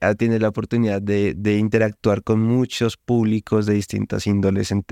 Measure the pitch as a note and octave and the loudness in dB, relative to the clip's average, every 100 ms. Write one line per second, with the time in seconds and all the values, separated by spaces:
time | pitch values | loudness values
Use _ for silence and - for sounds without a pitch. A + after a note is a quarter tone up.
0 | - G#2 A#2 A2+ G#2+ G#2 G#2+ A#2 A2+ G2+ | 0 0 0 0 0 -2 -4 0 0 0
1 | G2+ G2+ G2+ F2 G#2 G#2 G#2+ A2 A2 - | -2 0 0 -2 0 0 2 2 0 -2
2 | A2+ G2+ - A2 A2+ B2 B2 - A#2 - | -2 0 0 0 2 0 -2 -2 -4 -4
3 | - A#2+ A2 G#2+ - A2 G#2 G#2 G2+ G#2 | -2 0 2 0 0 0 2 0 -2 -6
4 | G2+ G#2+ G2+ G2+ G2 G2 F#2+ G2+ - | -4 -4 0 0 2 0 0 -4 -4